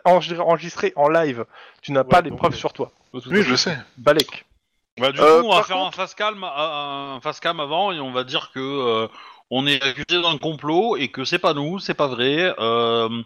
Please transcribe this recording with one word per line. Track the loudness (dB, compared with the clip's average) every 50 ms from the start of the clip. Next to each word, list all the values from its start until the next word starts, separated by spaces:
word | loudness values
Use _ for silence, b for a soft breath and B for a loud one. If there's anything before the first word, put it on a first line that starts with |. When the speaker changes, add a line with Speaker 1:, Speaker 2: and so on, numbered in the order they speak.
| 4
Speaker 1:
en-, | 4 4 4 4 0 -4 -2
enregistré | 2 2 2 0 0 -6 -8 -4 -4 -2 2
en | 2 4 4
live. | 4 4 2 2 -2 -4 -8 -10 B B B B B B
Tu | B -2
n'as | 0 2
Speaker 2:
Ouais, | 4 6
Speaker 1:
pas | 4 4
les | 4 2
Speaker 2:
donc, | -2 -2
Speaker 1:
preuves | -2 -2 -2
Speaker 2:
euh, |
Speaker 1:
sur | -2 -6 -6
toi. | -6 -6 -8 -8 _ _ _ _
De | -16 -14
toute | -6 -2
Speaker 3:
Oui, | 2 2
Speaker 1:
façon, | 2 2
Speaker 3:
je | 2
sais. | 0 0 -2 -4 -6 -10 _ _ -2
Speaker 1:
Balek. | 2 4 4 4 2 -2 -6 -20 -20 _ _ _ _ _ _ _ _ _ -6 -2
Speaker 4:
Bah, | -2 0
du | 2 4
Speaker 3:
Euh, | 6 8 8 6
Speaker 4:
coup, | 6 4
on |
va | 4
Speaker 3:
par | 2 2
Speaker 4:
faire | 2 -2
Speaker 3:
contre | -2 -2 -4
Speaker 4:
un |
face | -4 -8 -10 -8 -6
cam, | -4 -4 -4 -4 -6 -8
un, | -8 -6 -4 -4 -4 -4 -6 -8 -8 -8 -10 -10 -10 -10
un | -8
face | -8 -8 -8 -6
cam | -4 -4 -4 -4
avant | -6 -4 -2 -2 -2 -2
et | -4 -6
on | -6 -6
va | -4 -4 -4
dire | -4 -6 -8 -8 -8 -10
que, | -8
euh, | -8 -6 -4 -2 0 0 0 0 -2 -4 B B B B B B B B
on | -2 -2 0
est | 2 0 0
accusé | 0 -2 -4 -4 -6 -4 -2 0
d'un | 0 0 -2 -2
complot | -4 -6 -6 -6 -4 -2 0 0 2 0 0
et | -2 -4 -6
que | -6 -6 -6
c'est | -4 -2 0
pas | 0 0
nous, | 0 0 -2 -6 -6 -6
c'est | -6 -4 -2
pas | -2 -2
vrai. | -2 0 0 0 0 2 2 0 0 -2 -2
Euh, | 0 0 2 2 2 2 2 0 0 0 -2 -6 -8